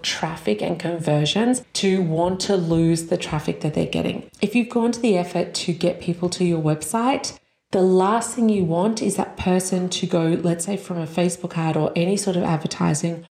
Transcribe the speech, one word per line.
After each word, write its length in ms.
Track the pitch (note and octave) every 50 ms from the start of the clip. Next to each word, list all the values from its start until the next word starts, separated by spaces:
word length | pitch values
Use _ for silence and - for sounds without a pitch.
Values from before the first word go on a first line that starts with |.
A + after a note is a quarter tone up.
traffic 600 | - - - - F3 D#3+ D#3+ - - - - -
and 160 | E3 E3 F3
conversions 840 | E3 - E3 E3+ E3 D#3+ D3+ D3 D3 D3+ D3 - G3 A#3 B3 B3+ B3 - _ -
to 260 | - - G3 F#3+ F#3+
want 400 | F3+ D#3+ D#3 E3 F3 F3+ F#3 F#3
to 160 | - - G3+
lose 480 | F#3 E3+ D#3+ E3+ E3 E3 E3 E3+ D#3+ E3
the 100 | - F3+
traffic 460 | F3 - - D#3+ D3+ - - C#3+ -
that 120 | - D#3 D3+
they're 120 | - -
getting. 440 | - - E3 E3 - - - - - - -
If 120 | G#3+ G#3 -
you've 140 | A#3+ A3+
gone 240 | A#3+ - A#3+ A3+ A#3
to 80 | A#3 A#3
the 180 | - A3+ G3
effort 360 | F3+ F3 - - F3 F3 - -
to 180 | - - F#3
get 300 | E3 - F3 F3 F3+ -
people 260 | - F3+ E3+ - F3+
to 160 | F3 - - F3+
your 180 | F3 E3+ D#3+
website, 760 | D#3 D3+ D#3 D#3 - - - A3+ A#3 C4 - - - - - - _ _ _ _ _ _
the 100 | - G3
last 540 | F#3 F#3 F#3 F#3 F#3 G3 A3 A#3 A#3 - -
thing 140 | B3+ A3+ A3
you 160 | G#3 G3 F3+
want 360 | D#3+ E3 E3+ F#3+ A3+ A3 -
is 140 | - G#3 -
that 220 | - - - -
person 500 | - - F#3 F3+ F#3 F#3 - F#3+ F3+ F3+
to 180 | F#3 - - F#3
go, 320 | E3+ - E3+ E3 D#3+ E3+ E3+ -
let's 220 | F3 E3 E3+ -
say, 100 | G3+ G3+
from 220 | F#3+ - - F3+
a 100 | E3+ D#3+
Facebook 500 | D3+ D#3+ F#3 F3 F3+ F3 - - E3+ -
ad 200 | E3 D#3+ D#3+ D#3
or 160 | D#3+ D#3 - -
any 220 | F3 E3+ F#3 G3+
sort 180 | G3 - G3 F3
of 80 | F3 -
advertising, 800 | - E3 D3+ - - - - F3 E3+ D#3 D3 - E3+ E3+ E3+ E3+ -